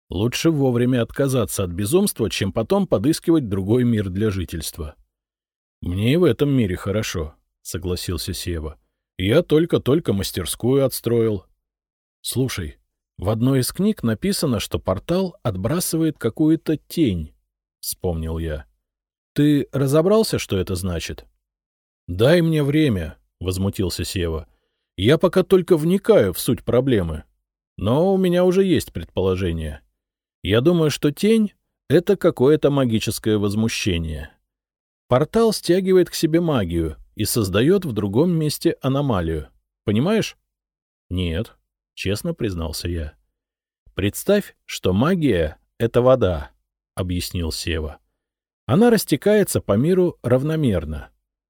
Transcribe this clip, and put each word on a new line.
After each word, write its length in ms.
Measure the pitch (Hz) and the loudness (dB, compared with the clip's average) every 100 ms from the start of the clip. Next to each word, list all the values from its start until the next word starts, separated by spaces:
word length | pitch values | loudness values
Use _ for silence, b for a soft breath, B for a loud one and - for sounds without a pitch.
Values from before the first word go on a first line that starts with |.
| - | -8
Лучше 420 | 85 117 - 165 | -4 -2 0 0
вовремя 520 | 151 135 120 123 127 | 2 2 2 2 0
отказаться 640 | 117 - 139 131 101 - | 0 -2 -2 0 -2 -4
от 60 | 92 | -4
безумства, 600 | 87 104 170 202 - 104 | -4 0 2 0 0 -2
чем 220 | - 98 | -2 -2
потом 340 | 117 110 196 185 | -2 0 0 0
подыскивать 640 | 113 120 160 - 165 117 | 0 0 0 2 0 0
другой 360 | 98 95 123 | -2 0 2
мир 240 | 120 110 98 | 2 0 -2
для 220 | 90 110 | -2 -2
жительства». 640 | 95 82 85 - - 73 - _ _ _ _ _ _ _ - | -2 -6 -8 -10 -10 -12 -14 _ _ _ _ _ _ _ -12
«Мне 320 | 87 92 113 | -6 -2 2
и 20 | 160 | 4
в 80 | |
этом 240 | 175 113 143 | 4 2 2
мире 280 | 135 104 90 | 2 0 -2
хорошо», 580 | 101 101 - 90 73 - _ _ | -4 -4 -4 -6 -8 -12 _ _
согласился 720 | - 92 90 90 - 85 - | -10 -8 -6 -6 -4 -6 -6
Сева. 460 | 87 92 82 76 - _ _ _ - | -8 -6 -8 -8 -14 _ _ _ -4
«Я 240 | 95 139 | 0 2
только-только 680 | 175 151 170 131 - 156 - | 2 2 2 0 0 0 0
мастерскую 760 | 101 92 - 90 - 117 135 131 | -2 -4 -6 -8 -4 0 2 0
отстроил». 580 | - 120 117 113 101 - _ _ _ _ _ _ _ | -2 -2 0 0 -2 -8 _ _ _ _ _ _ _
«Слушай, 560 | - 113 131 - 78 - _ _ _ - | -8 -4 -4 -4 -10 -12 _ _ _ -8
в 100 | 90 | -4
одной 320 | 110 123 135 | 0 2 0
из 120 | 120 | 0
книг 300 | - 202 214 | -2 -2 0
написано, 580 | 117 110 190 196 156 110 | -2 -2 -2 -2 -2 -2
что 180 | - - | -4 -4
портал 580 | - 95 - 175 185 - | -2 -4 -2 -2 -2 -4
отбрасывает 760 | - 92 107 170 - 160 160 - | -6 -4 -2 -2 -2 -2 -2 -2
какую-то 580 | 113 - 156 160 - 151 | -4 0 2 2 0 -6
тень», 580 | - - 143 87 78 _ _ _ _ _ | -4 0 0 0 -6 _ _ _ _ _
вспомнил 580 | - - 92 82 80 82 | -12 -6 -4 -4 -4 -6
я. 280 | 82 76 - _ _ _ _ _ _ | -6 -8 -10 _ _ _ _ _ _
«Ты 340 | - 147 143 - | 0 2 2 0
разобрался, 680 | 139 139 151 170 214 220 110 | -2 0 2 4 2 2 -4
что 200 | - 98 | -4 -4
это 160 | 90 | -2
значит?» 520 | 90 92 85 - 80 - _ _ _ _ _ _ _ - | -4 -4 -6 -8 -12 -18 _ _ _ _ _ _ _ -8
«Дай 340 | 90 123 180 | 0 4 4
мне 220 | 165 156 | 4 0
время», 560 | 143 151 151 95 78 - _ - | 0 2 2 0 -4 -12 _ -8
возмутился 640 | 92 92 98 - 90 - | -4 -2 -2 -2 -4 -4
Сева. 420 | 87 101 85 80 - _ _ _ _ - | -6 -4 -4 -4 -10 _ _ _ _ 0
«Я 220 | 101 160 | 2 4
пока 240 | 180 190 | 2 2
только 340 | 175 190 170 170 | 4 2 4 2
вникаю 560 | 160 190 - 196 101 | 2 0 4 4 4
в 60 | 85 | 0
суть 240 | - 117 | -2 -2
проблемы. 640 | - 117 135 110 85 76 - _ _ _ _ - | 0 0 2 0 0 -6 -12 _ _ _ _ -4
Но 380 | 95 135 185 | 0 2 2
у 20 | 190 | 2
меня 280 | 185 175 | 2 2
уже 200 | 185 180 | 4 4
есть 280 | 196 135 - | 2 2 0
предположение. 880 | - 82 - 92 92 95 82 78 71 _ _ _ _ _ _ | -8 -8 -2 0 0 -2 -4 -6 -10 _ _ _ _ _ _
Я 180 | - 107 | 0 2
думаю, 300 | 143 175 151 | 2 2 0
что 200 | - 151 | 0 -2
тень — 420 | 143 202 226 208 _ _ _ - | 0 2 2 0 _ _ _ 0
это 280 | 139 175 196 | 2 2 2
какое-то 540 | 175 - 127 151 143 | 2 4 4 4 4
магическое 680 | 143 127 113 - - - 107 | 2 2 0 -2 -4 0 0
возмущение. 920 | 101 104 110 - 107 85 80 76 71 _ _ _ _ _ _ _ - | 0 0 -2 -2 -2 -2 -4 -8 -12 _ _ _ _ _ _ _ 0
Портал 440 | 123 156 220 226 | 0 2 2 2
стягивает 560 | 185 - 175 185 185 175 | 0 0 0 4 4 2
к 40 | |
себе 260 | - 160 165 | 0 0 2
магию 560 | 170 139 87 85 80 - - - | 2 0 0 -2 -2 -6 -12 -6
и 80 | |
создаёт 600 | 104 123 95 92 135 196 | -2 0 0 2 2 2
в 80 | 175 | -2
другом 380 | 107 101 104 180 | -4 -2 0 0
месте 460 | 165 151 - 170 - | 0 -2 -2 -2 -2
аномалию. 640 | 135 135 143 98 82 80 73 _ _ _ | -2 -2 0 -2 -2 -4 -8 _ _ _
Понимаешь?» 520 | - 104 165 220 - - _ _ _ _ _ _ - | -2 0 2 0 -2 -10 _ _ _ _ _ _ -8
«Нет», 460 | 90 87 80 - _ _ _ _ | -4 -2 -4 -6 _ _ _ _
честно 400 | - - 110 170 | -8 -4 -4 -6
признался 540 | 165 110 87 82 78 87 | -6 -6 -4 -6 -6 -6
я. 260 | 85 76 - _ _ _ _ _ _ _ | -6 -8 -14 _ _ _ _ _ _ _
«Представь, 600 | - 98 - - 202 - - | -4 -4 -2 0 0 0 -12
что 280 | - - 98 | -14 -6 0
магия — 680 | 95 143 190 147 90 76 - _ - | 2 2 2 2 2 0 -6 _ -6
это 240 | 117 123 | -2 2
вода», 480 | 123 131 98 80 76 _ _ _ _ | 4 4 2 -2 -8 _ _ _ _
объяснил 560 | - 92 90 - 92 80 | -8 -4 -4 -4 -6 -6
Сева. 480 | - - 80 76 - _ _ _ _ _ _ - | -6 -4 -4 -6 -12 _ _ _ _ _ _ 0
«Она 240 | 143 240 | 4 4
растекается 680 | 226 - 151 196 214 185 104 | 4 2 0 2 2 2 -2
по 120 | - | 0
миру 460 | 101 151 185 180 - | 2 2 2 2 0
равномерно. 880 | 120 127 147 160 139 90 78 69 - _ _ _ | 0 0 0 0 0 0 -2 -10 -12 _ _ _